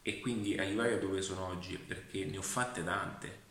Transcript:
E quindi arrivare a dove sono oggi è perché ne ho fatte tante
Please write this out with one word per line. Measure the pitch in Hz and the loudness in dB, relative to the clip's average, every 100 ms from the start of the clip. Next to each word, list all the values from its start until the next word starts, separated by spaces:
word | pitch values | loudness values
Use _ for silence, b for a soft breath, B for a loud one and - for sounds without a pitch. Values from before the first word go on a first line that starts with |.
E | - 107 | -2 -2
quindi | 127 117 101 92 | 0 2 2 2
arrivare | 95 104 120 | 2 4 4
a | 104 | 4
dove | 95 95 | 2 2
sono | 95 95 92 | 0 -2 -2
oggi | 90 92 | -4 -4
è | 90 | -6
perché | - 90 - 98 | -4 -6 -4 -4
ne | 95 98 | -2 -2
ho | |
fatte | 92 - 123 - | -2 0 0 0
tante | 82 98 - - - 101 - | 0 2 0 -4 -10 -12 -18